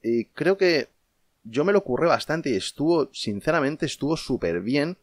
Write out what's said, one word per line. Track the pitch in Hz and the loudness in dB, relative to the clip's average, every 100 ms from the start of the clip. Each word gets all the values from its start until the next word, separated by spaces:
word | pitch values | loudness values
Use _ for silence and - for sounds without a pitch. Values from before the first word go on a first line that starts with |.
Y | 113 117 110 | 0 -2 -2
creo | - 175 190 | -2 0 2
que | 185 156 - _ _ _ _ _ | 2 2 -2 _ _ _ _ _
yo | 113 117 | -6 0
me | 175 | 2
lo | 202 | 2
curré | - 123 165 | 2 0 2
bastante | 117 - 160 143 | 2 0 -4 0
y | 101 | -2
estuvo, | - - 156 170 135 | -4 -2 2 2 0
sinceramente, | - - 101 156 165 139 151 151 | -6 -6 -4 0 0 0 -2 -6
estuvo | - 143 160 | -4 -2 -2
súper | - 123 87 87 | -2 -2 -2 -2
bien. | 101 143 156 185 | 0 0 -2 -6